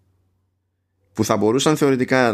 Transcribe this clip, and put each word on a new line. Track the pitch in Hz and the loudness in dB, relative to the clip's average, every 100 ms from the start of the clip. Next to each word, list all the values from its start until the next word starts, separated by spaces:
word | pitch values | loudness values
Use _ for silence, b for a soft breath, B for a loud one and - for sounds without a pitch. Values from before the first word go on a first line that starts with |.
| _ _ _ _ _ _ _ _ _ _ _ | _ _ _ _ _ _ _ _ _ _ _
που | - | -4
θα | 107 110 | -2 0
μπορούσαν | 104 127 151 151 | 0 0 0 0
θεωρητικά | 143 131 123 131 123 | 0 0 0 0 0